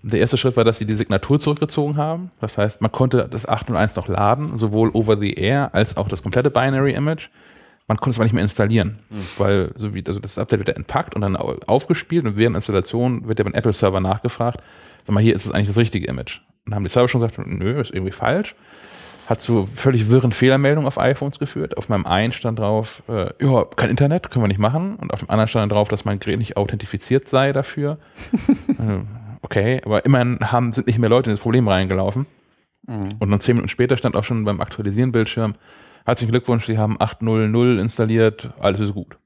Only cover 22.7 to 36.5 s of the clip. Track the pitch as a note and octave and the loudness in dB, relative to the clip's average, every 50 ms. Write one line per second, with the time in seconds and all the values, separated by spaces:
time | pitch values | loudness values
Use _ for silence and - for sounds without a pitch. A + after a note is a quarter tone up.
22.7 | G#2+ A2 A2+ A2 - - - - A#2+ G#2 F2+ - - _ - C#3 C3 A#2+ - - | 0 -2 -2 -4 -12 -18 -10 -6 -4 -4 -4 -4 -4 _ 2 4 4 4 2 0
23.7 | - - B2 - B2 B2+ C#3+ C#3 D#3 F#3 - - - B2+ A2+ G2+ G2 G2 G#2 A2 | 0 -2 0 2 4 2 2 2 2 -2 -4 -2 -2 0 2 2 2 2 2 2
24.7 | C3 D#3+ F3 G3 G#3 - - - - - - - - A2 A2 A2 - A#2 G#2+ G#2 | 2 0 -2 -4 -8 -8 -8 -8 -8 -8 -4 0 2 2 2 2 2 0 0 2
25.7 | G#2 G#2 G#2 - G#2+ G2+ - G#2+ G#2 G2 - G#2+ A2 A2 A2+ - - G2+ G2+ G#2 | 2 2 2 2 0 -4 -2 -4 -4 -4 -2 -2 -2 -2 -2 -4 -2 -2 -2 -2
26.7 | - G#2 - - - - - - B2+ C3+ C3+ - - C3 C3+ C#3 C#3 C3+ C3+ - | -4 -6 -6 -8 -10 -10 -2 0 0 0 0 2 2 2 2 2 0 -2 -4 -4
27.7 | - - C#3+ C#3+ D#3 D3+ _ _ _ - - - - - - - - - - - | -6 -4 -4 -4 -4 -6 _ _ _ -20 -8 -4 -4 -2 2 0 0 0 0 -4
28.7 | - - A2+ G#2+ G2+ F#2+ G2+ G#2+ G#2+ A#2 - G#2 A#2 - - - - G#2 G2 A2+ | -4 -2 0 -2 -2 -2 -4 -8 -12 -16 -16 -16 -18 -14 -12 -2 0 2 2 2
29.7 | C3 C3 - G#2+ G#2+ G2+ - C3+ C3+ B2+ A#2+ B2 B2 - - - B2 A#2+ B2 A#2+ | 0 0 0 0 0 2 4 4 4 4 4 2 0 -2 -2 0 0 0 0 0
30.7 | A2 B2+ A2+ - A2+ A2+ A#2+ G#2+ A#2 B2+ B2+ A#2 G#2 G2 - A2+ A2+ B2+ A#2+ G#2 | -2 -2 -2 0 0 2 4 4 4 4 4 2 -2 -2 0 2 2 2 4 4
31.7 | F#2+ F#2 F#2+ F#2 F#2+ F#2+ F#2+ G2 G2+ C3 C#3+ - _ _ _ _ _ _ _ _ | 2 2 2 2 0 0 0 0 -2 -4 -6 -6 _ _ _ _ _ _ _ _
32.7 | _ _ - - A#2 G#2+ G2 G2 G#2 A2 G#2+ G2+ G#2 G#2 - - A#2+ A#2 - G2+ | _ _ -14 -10 -8 -6 -6 -6 -4 -4 0 0 0 2 2 2 2 2 0 -2
33.7 | - - B2 B2 C3 - - A#2+ - G2 G#2+ - B2 A2+ G#2+ G#2 G2+ F2 - - | 0 0 2 2 2 0 0 -2 -2 -2 -2 -2 -4 -2 -2 -2 -2 -2 -4 -8
34.7 | - - G#2+ G2+ G2 A2 B2+ C3 A#2 A#2 A2 - - A#2 A2+ G#2+ G2+ - _ _ | -6 -6 -6 -4 0 0 0 2 2 0 0 0 -2 -2 -2 -2 -4 -6 _ _
35.7 | - - - - - _ _ - B2 - A#2+ A2 A2+ B2 - - | -20 -20 -20 -20 -20 _ _ -2 0 0 0 0 0 0 2 2